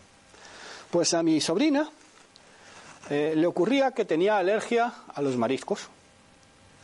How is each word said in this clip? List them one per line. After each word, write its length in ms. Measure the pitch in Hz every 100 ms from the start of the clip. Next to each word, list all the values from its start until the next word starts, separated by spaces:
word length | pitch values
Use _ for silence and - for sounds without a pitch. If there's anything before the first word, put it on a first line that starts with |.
| - - - - - - - - -
Pues 240 | 170 165
a 80 | 170
mi 180 | 165 156
sobrina, 500 | 143 170 302 277 302 - - - - - - - - - - - -
eh, 220 | 143 151 160
le 100 | 170
ocurría 460 | 165 175 277 269
que 120 | 254
tenía 340 | 196 160 190 208
alergia 540 | 185 214 - 233 233 - -
a 80 | -
los 140 | 143 127
mariscos. 520 | 117 131 - 208 - - _ - - - - - - -